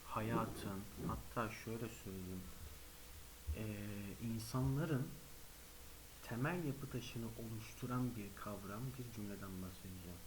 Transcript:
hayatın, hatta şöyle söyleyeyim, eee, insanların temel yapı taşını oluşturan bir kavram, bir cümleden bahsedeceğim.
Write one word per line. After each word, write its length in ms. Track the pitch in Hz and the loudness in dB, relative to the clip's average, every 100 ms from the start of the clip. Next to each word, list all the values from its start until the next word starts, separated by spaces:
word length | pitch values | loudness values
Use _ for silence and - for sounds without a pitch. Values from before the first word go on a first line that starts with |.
hayatın, 760 | - 113 110 113 110 - 104 98 104 - 127 | 0 2 4 6 4 2 -2 -2 -4 -2 0
hatta 440 | 113 - - 110 | 0 0 2 2
şöyle 380 | 110 - 113 113 | 0 -2 0 0
söyleyeyim, 540 | - 98 95 92 92 - - - - - - - - - - - - | -2 -4 -2 -2 -2 -4 -6 -6 -8 -10 -10 -10 -10 -10 -6 0 2
eee, 720 | 107 101 104 101 101 - 117 | 2 0 0 0 -2 0 0
insanların 760 | 113 110 131 135 135 165 135 160 - - - - - - - - - - - | 2 2 6 6 6 6 6 4 -2 -8 -10 -10 -10 -12 -12 -10 -10 -12 -10
temel 420 | - 117 143 180 | -2 2 4 4
yapı 260 | 156 131 135 | 2 0 0
taşını 360 | 127 - 120 113 | -2 0 0 -2
oluşturan 920 | 113 113 113 110 - 127 127 127 104 | -2 -2 -2 -4 -4 2 4 4 2
bir 100 | 101 - | -2 -4
kavram, 460 | 107 101 98 104 131 123 | -4 -2 -2 -2 -2 -2
bir 160 | 117 | -4
cümleden 480 | 110 101 95 95 92 | -2 -2 -2 -2 -2
bahsedeceğim. 560 | 92 92 95 92 90 87 | -4 -4 -6 -6 -6 -6